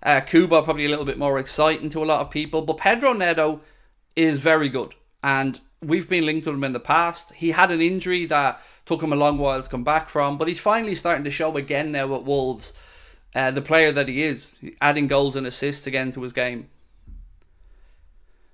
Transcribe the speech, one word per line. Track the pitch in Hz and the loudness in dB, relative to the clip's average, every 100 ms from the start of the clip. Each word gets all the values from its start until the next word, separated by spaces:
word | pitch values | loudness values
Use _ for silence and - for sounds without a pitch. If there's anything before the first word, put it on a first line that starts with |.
uh, | - 139 | 2 2
Kubo | - 165 180 165 | 4 4 6 4
probably | 147 151 147 | 4 0 0
a | |
little | 147 139 | 0 -2
bit | 127 | -2
more | 143 135 | 0 0
exciting | 131 - 156 160 151 | -2 0 2 0 -4
to | 156 | -4
a | 156 | 0
lot | 147 | 0
of | 143 | 0
people, | 147 156 160 | -6 -4 -2
but | 156 156 | -2 0
Pedro | 196 233 269 | 0 2 0
Neto | 220 180 160 156 151 - _ _ _ _ - | 0 0 2 0 -2 -10 _ _ _ _ 0
is | 160 139 | 2 2
very | 156 160 139 | 2 4 2
good. | 127 - - _ _ | -2 -6 -12 _ _
And | 139 135 135 - _ _ | -2 0 0 -6 _ _
we've | 151 175 156 | -2 -2 0
been | 180 156 | 0 0
linked | 156 156 | -2 -4
with | |
him | 139 | -4
in | 135 | -4
the | 120 | -4
past. | - 156 170 170 - | 2 2 2 -4 -14
He | - 165 | -6 0
had | 160 185 | 4 4
an | 165 | 4
injury | 170 190 185 180 160 | 0 0 -2 -2 0
that | 147 139 - - - - | 0 0 -2 -12 -16 -4
took | 170 | -2
him | 156 | 0
a | 143 | 2
long | 147 143 | 2 2
while | 139 131 | 0 -2
to | 131 | -4
come | 127 | -4
back | 123 156 151 | 0 0 0
from, | 151 143 143 | 0 0 0
but | 160 | -4
he's | 170 | -2
finally | 208 226 214 | 0 0 0
starting | 175 175 156 | -2 -2 -2
to | 143 | -2
show | 139 160 147 | -2 -2 -4
again | 139 143 156 | -4 -4 -2
now | 143 135 | -4 -4
at | 135 | -4
Wolves, | 135 143 131 110 - - - - - - _ | -2 -2 -2 -6 -12 -20 -20 -20 -20 -20 _
uh, | 127 131 | -2 -2
the | 135 | -2
player | 135 160 156 | 2 4 4
that | 143 131 | 4 -2
he | 131 | -2
is, | 156 123 - - - - | -2 -4 -12 -18 -18 0
adding | 143 147 139 | 2 2 2
goals | 139 139 139 | 2 2 -2
and | 127 | -6
assists | - 143 139 139 | -4 -6 -6 -4
again | 131 131 | -4 -4
to | 127 | -6
his | 127 | -8
game. | 127 123 120 - _ _ _ - - - - _ _ - - - _ - - _ _ _ | -4 -4 -6 -14 _ _ _ -20 -20 -20 -20 _ _ -20 -20 -20 _ -20 -20 _ _ _